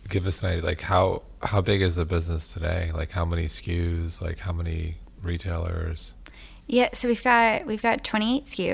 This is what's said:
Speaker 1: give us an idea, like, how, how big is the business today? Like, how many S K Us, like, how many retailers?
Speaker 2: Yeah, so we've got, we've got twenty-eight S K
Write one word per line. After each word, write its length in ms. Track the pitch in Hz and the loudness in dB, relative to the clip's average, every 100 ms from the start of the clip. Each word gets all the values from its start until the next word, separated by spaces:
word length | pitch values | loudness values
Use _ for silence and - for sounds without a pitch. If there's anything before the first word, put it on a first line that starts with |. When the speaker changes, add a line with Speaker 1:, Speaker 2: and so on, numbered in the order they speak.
| - | -4
Speaker 1:
give 180 | 95 92 | -2 0
us 160 | - | -2
an 60 | 95 | 0
idea, 140 | 87 | 0
like, 160 | 82 80 | -2 -4
how, 400 | - 92 92 - - - | 2 4 4 2 -6 -8
how 180 | - 101 | 0 2
big 220 | 92 101 | 4 4
is 120 | 95 | 4
the 100 | 85 | 2
business 440 | 80 87 80 82 - | 2 0 0 -4 -4
today? 420 | - 82 85 85 | -4 -2 0 -2
Like, 200 | 80 76 | -2 -4
how 120 | 92 | -2
many 200 | 85 85 | 0 0
S 160 | 82 - | -2 -4
K 120 | - 85 85 85 85 | -4 0 0 0 -2
Us, 140 | - | -4
like, 200 | 85 82 | -6 -6
how 120 | 92 | -4
many 440 | 85 85 82 80 80 - - | -4 -2 -2 -4 -8 -14 -12
retailers? 920 | 87 85 90 85 82 82 82 82 - - - - - - - | -6 -4 -4 -4 -2 -4 -4 -6 -10 -16 -18 -18 -20 -20 -2
Speaker 2:
Yeah, 240 | 240 247 | 2 2
so 160 | - 247 | 2 0
we've 140 | 226 | 2
got, 420 | 254 240 226 214 - | 4 6 6 2 -2
we've 160 | 220 | -2
got 220 | 233 226 | 0 0
twenty-eight 400 | - 214 214 254 | 0 0 2 0
S 100 | - | 0
K 160 | - 180 | -2 0